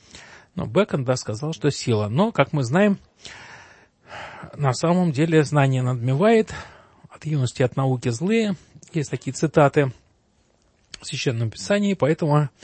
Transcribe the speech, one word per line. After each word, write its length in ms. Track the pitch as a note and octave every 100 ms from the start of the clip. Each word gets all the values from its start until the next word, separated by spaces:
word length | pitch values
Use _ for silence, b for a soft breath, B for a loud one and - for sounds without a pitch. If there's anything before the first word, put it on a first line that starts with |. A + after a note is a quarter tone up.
| B B B B B -
Но 100 | -
Бэкон, 380 | B2+ G#3 D3+
да, 140 | B2+ B2+
сказал, 340 | - A2 D3+
что 180 | D#3+ D3
сила. 380 | - - A2 G#2
Но, 240 | B2+ A3
как 220 | - C3+
мы 100 | D3+
знаем, 340 | A#2 E3 G#3 G3 - _ B B B B B B B _ B B B B B -
на 160 | C#3
самом 400 | B2 E3 F3+ F3
деле 320 | B2+ E3 D#3
знание 380 | C3+ D3 C3+ C3
надмевает, 720 | B2+ B2+ B2 C#3 G#3 A3+ A3 - B B B B -
от 160 | - D3+
юности, 360 | D3+ B2 -
от 140 | B2+ -
науки 320 | C3+ B2+ B2
злые. 480 | A2+ F3+ A3+ G#3 F3+ b - -
Есть 180 | D#3+ C#3
такие 220 | C#3+ C3+
цитаты 580 | - D#3+ E3 C#3+ D3+ C3+ - _ _ _ _ _ _ _ _ _ -
в 60 | -
Священном 460 | C3 C#3+ A#2 A2+
Писании, 420 | - - G#3 G3+
поэтому, 560 | F#3+ D#3+ D#3+ D#3 D3 D3 -